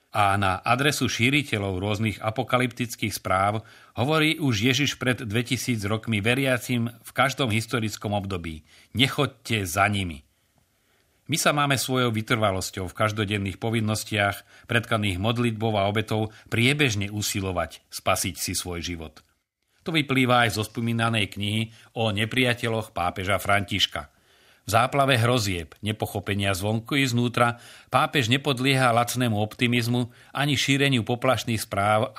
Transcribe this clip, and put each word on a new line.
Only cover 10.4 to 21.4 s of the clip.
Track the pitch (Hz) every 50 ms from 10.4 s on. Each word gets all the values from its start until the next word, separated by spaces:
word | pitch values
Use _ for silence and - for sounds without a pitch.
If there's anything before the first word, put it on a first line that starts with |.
| _ _ _ _ _ _ _ _ _ _ _ _ _ _ _ _ _ -
My | 151
sa | 170 - 175
máme | 147 147 143 139 139
svojou | 120 - - 131 127 123 120 110
vytrvalosťou | 110 110 - 127 110 107 101 92 95 92 - - 98 92 87
v | - -
každodenných | 110 107 104 110 107 95 107 104 98 98 92 -
povinnostiach, | - 113 113 117 107 107 110 104 - - 110 104 101 101 98 - - _ - - -
predkaných | - 110 117 107 - 120 107 104 104 90 87
modlitbou | 101 113 120 117 120 120 113 104 113 117 107
a | 101 98 101
obetou, | 104 110 107 - 110 110 110 107 - - - -
priebežne | - 110 117 131 147 147 151 127 101 101 98 101
usilovať | 104 104 98 - - 101 95 95 90 87 80 78 - - _ _
spasiť | - - - - 95 92 - 98 87 -
si | - - 92
svoj | - - 90 87 85
život. | 80 85 87 80 80 78 - - _ _ _ _ _ _ _ _ _ _ _ _ -
To | 190
vyplýva | 160 160 135 - 135 131 131 120 123 123 117 110
aj | -
zo | 107 107
spomínanej | - - 120 117 117 117 113 117 117 113 110 101 92 -
knihy | 98